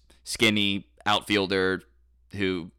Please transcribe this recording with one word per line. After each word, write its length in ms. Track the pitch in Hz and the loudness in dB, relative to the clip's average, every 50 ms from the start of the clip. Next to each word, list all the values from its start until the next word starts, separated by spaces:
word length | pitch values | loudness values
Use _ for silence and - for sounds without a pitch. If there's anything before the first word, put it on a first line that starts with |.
| _ _ - _ | _ _ -20 _
skinny 640 | _ - - - - 113 104 104 101 101 98 101 - _ _ _ - | _ -12 -2 2 2 2 4 4 2 0 0 -2 -6 _ _ _ -2
outfielder 760 | 104 104 98 - - - 202 98 90 98 95 92 92 95 90 - _ _ _ _ _ _ _ _ _ | 0 0 0 0 0 0 0 2 2 0 0 0 0 -2 -4 -6 _ _ _ _ _ _ _ _ _
who 400 | - 101 101 95 92 87 82 92 _ | -6 -4 -2 -2 -2 -4 -8 -12 _